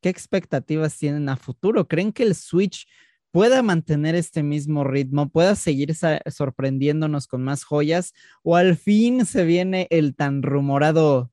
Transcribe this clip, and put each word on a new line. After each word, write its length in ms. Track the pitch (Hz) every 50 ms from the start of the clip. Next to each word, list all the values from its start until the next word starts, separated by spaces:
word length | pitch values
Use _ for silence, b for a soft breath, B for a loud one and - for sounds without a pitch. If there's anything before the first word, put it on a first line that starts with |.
¿qué 80 | - 180
expectativas 880 | 185 - - _ - 196 170 - - 139 127 _ 156 156 156 151 -
tienen 320 | - - 147 143 147 147 139
a 80 | 135
futuro? 500 | 127 - - 127 _ - 190 226 226 175
¿Creen 260 | - - 151 185 220 208
que 100 | - 254
el 120 | 220 180
Switch 540 | - - - - 170 196 196 - - - b b b b b b b b _
pueda 300 | _ 170 202 240 254 269
mantener 540 | 247 220 180 165 160 - 156 147 147 156 165
este 280 | 175 165 - _ 165 147
mismo 420 | 147 147 151 143 151 156 147 143
ritmo, 440 | 139 131 139 139 131 135 147 147 139
pueda 260 | _ 160 170 190 208
seguir 400 | 196 - - 147 135 143 147 160
sa-, 280 | - - 165 151 - - -
sorprendiéndonos 960 | 131 - 147 135 127 - 139 135 135 135 135 147 147 156 156 156 151 143 131
con 180 | - - 127 127
más 200 | 135 143 139 -
joyas, 500 | - 151 147 147 147 165 175 180 - _ b b b b b b
o 140 | 165 170
al 200 | 175 175 185 175
fin 500 | 160 _ - 208 208 226 240 247 254 240
se 180 | - - 202 180
viene 420 | 165 170 175 180 185 190 185 185 -
el 240 | 165 165 156 143 131
tan 280 | _ 147 143 139 139 131
rumorado 880 | 139 139 143 139 139 139 139 143 156 160 160 160 151 143 127 123 123